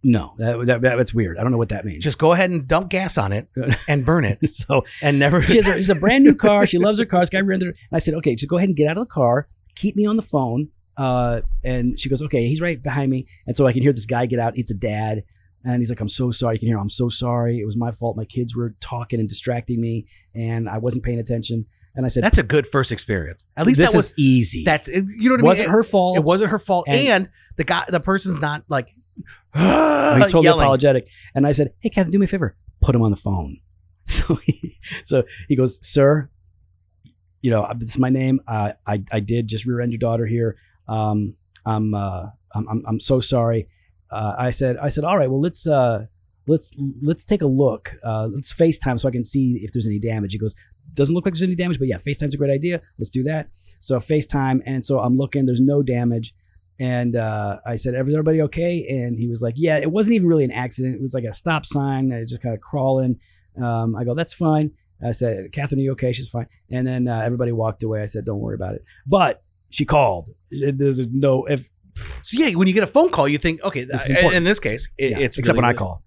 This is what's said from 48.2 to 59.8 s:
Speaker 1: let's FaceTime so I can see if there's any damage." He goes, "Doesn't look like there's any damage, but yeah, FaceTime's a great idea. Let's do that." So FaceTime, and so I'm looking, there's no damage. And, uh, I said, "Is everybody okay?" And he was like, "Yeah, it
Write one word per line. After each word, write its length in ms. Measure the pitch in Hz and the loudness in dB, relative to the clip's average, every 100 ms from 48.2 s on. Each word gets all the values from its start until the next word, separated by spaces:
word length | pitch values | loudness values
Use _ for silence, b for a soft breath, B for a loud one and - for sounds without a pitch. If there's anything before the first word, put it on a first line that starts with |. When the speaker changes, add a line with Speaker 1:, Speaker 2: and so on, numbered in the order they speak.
| 110 | -4
Speaker 1:
let's 260 | 101 - | -6 -10
FaceTime 460 | - 165 156 139 120 | 2 2 2 -2 0
so 100 | 135 | -2
I 40 | |
can 120 | 123 | -2
see 360 | 120 139 131 120 | -2 0 0 -2
if 100 | 104 | -4
there's 140 | 123 107 | -4 -2
any 120 | 104 | -4
damage." 320 | 113 110 101 | -4 -4 -6
He 60 | 101 | -6
goes, 160 | 110 - b _ - | -6 -8 b _ -12
"Doesn't 200 | - 139 | -2 0
look 100 | 175 | 0
like 100 | 196 | -2
there's 80 | 165 | -2
any 120 | 185 | -2
damage, 240 | 175 180 139 | -2 -2 -2
but 80 | 131 | -2
yeah, 100 | 95 | -4
FaceTime's 360 | - 139 147 | -6 -4 -4
a 40 | 143 | -2
great 120 | 143 | 0
idea. 280 | 139 170 175 _ - | 0 -2 -6 _ -12
Let's 120 | 110 | -6
do 120 | 131 | -4
that." 260 | 131 156 147 b b b | -4 -4 -8 b b b
So 180 | - 127 | -4 -4
FaceTime, 600 | - 151 - 143 135 131 - | 0 -2 0 -2 0 0 -2
and 180 | 131 | -6
so 140 | - 135 | -2 0
I'm 180 | 120 127 | 2 0
looking, 300 | 135 143 131 | 0 0 0
there's 140 | 123 | 2
no 220 | 131 143 | 2 2
damage. 520 | 131 120 120 117 113 _ _ _ _ - | 0 0 0 -2 -6 _ _ _ _ -8
And, 340 | 127 123 123 | -4 -2 -2
uh, 440 | 117 110 107 101 101 | -2 -2 -4 -4 -6
I 120 | - 113 | -8 -6
said, 180 | 131 | -4
"Is 180 | 127 135 | -4 0
everybody 280 | 151 156 160 | 0 2 2
okay?" 420 | 151 165 170 170 - 135 | 0 -2 -2 -4 -4 -6
And 120 | 120 113 | -4 -4
he 120 | 120 | -4
was 120 | 117 | -2
like, 120 | 117 120 | -4 -2
"Yeah, 220 | 165 | 0
it 120 | 156 | 0